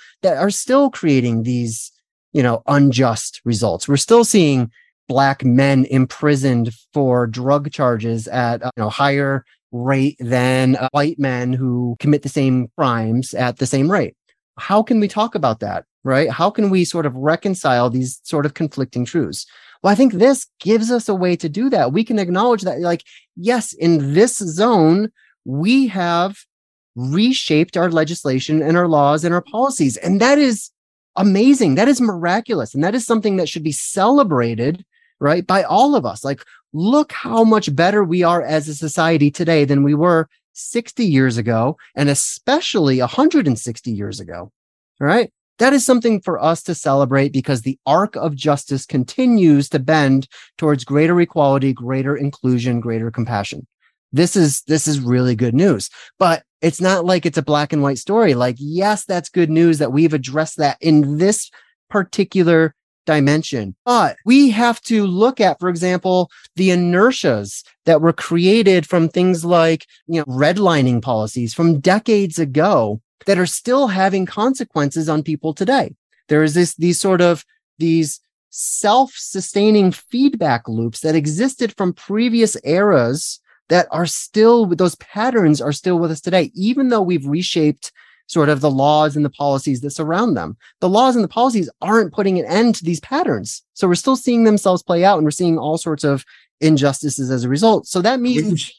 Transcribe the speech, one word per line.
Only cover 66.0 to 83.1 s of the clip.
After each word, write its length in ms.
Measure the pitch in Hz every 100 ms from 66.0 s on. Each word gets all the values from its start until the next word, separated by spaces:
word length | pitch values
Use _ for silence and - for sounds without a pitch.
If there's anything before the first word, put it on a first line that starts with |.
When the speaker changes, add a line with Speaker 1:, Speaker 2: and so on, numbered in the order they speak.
| 190 185 175 - - -
Speaker 1:
the 140 | 190
inertias 920 | 180 175 175 233 254 160 110 101 - - _ -
that 140 | 156
were 120 | 165
created 760 | 160 - 170 185 220 196 180 156
from 220 | 180 165
things 360 | - 185 175
like, 420 | 170 170 165 160 - _ -
you 120 | 165
know, 40 |
redlining 800 | 143 127 147 185 196 151 127 120
policies 520 | 131 110 107 127 117
from 260 | - 170 151
decades 580 | 180 202 - 208 190 160
ago 640 | 147 139 185 165 110 110 _ _ -
that 120 | 185
are 80 | 180
still 420 | - 233 269 254
having 380 | 190 190 190 180
consequences 800 | - 233 262 233 160 143 165 156
on 140 | 156
people 320 | 151 151 160
today. 400 | 151 202 269 - - _ _ -
There 140 | 151
is 120 | 156
this, 200 | 160 175
these 260 | - 175 170
sort 200 | 196 180
of, 240 | 175 165 - _ _ -
these 420 | 165 165 151 - _ _ _
self-sustaining 1400 | - - - 208 240 262 - - 190 - 202 214 214 185
feedback 760 | - - 240 277 233 160 117 -
loops 320 | 113 117 -
that 140 | 156
existed 600 | 160 147 156 262 - 233 -
from 160 | 185
previous 640 | 175 - 208 240 233 220 -
eras 760 | - 170 208 151 117